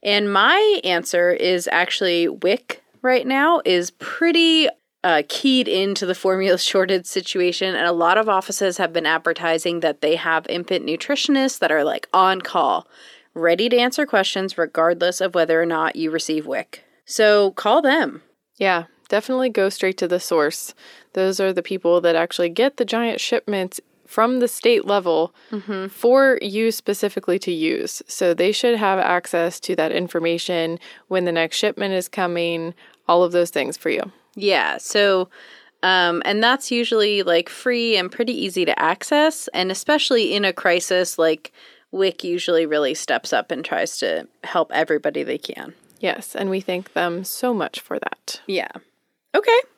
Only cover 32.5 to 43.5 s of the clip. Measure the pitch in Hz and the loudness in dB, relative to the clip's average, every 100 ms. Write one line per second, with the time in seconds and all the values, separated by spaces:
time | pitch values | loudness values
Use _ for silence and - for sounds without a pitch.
32.5 | 170 165 170 - _ - 175 180 175 175 | -4 -6 -10 -20 _ 2 4 4 4 2
33.5 | - 131 - 165 - 196 _ _ - 208 | 0 -4 -4 -4 -4 -6 _ _ -4 0
34.5 | 170 80 65 - 208 202 190 185 - - | 2 2 -4 -2 2 4 2 0 -10 -20
35.5 | - _ _ 185 185 175 170 - 208 233 | -20 _ _ 2 2 2 0 -2 0 2
36.5 | 262 - 240 233 226 208 208 185 170 175 | 0 -2 -2 0 2 2 0 2 2 0
37.5 | - - 240 233 208 185 - 233 247 190 | -6 -2 0 0 0 -2 -4 -4 -2 -4
38.5 | 180 165 - 156 175 - 294 302 311 - | -2 -2 2 0 0 0 2 2 0 -8
39.5 | - 185 190 - 302 - 247 208 196 196 | -4 -4 -4 0 0 2 2 2 0 -2
40.5 | 180 190 175 - 180 175 - 165 156 - | 0 0 0 2 0 0 0 0 0 -6
41.5 | _ - _ _ 190 190 175 180 175 175 | _ -20 _ _ -2 -2 -2 -6 -4 0
42.5 | 170 160 151 143 156 - 117 - 131 - | 0 2 0 0 -2 -2 -4 0 -2 -2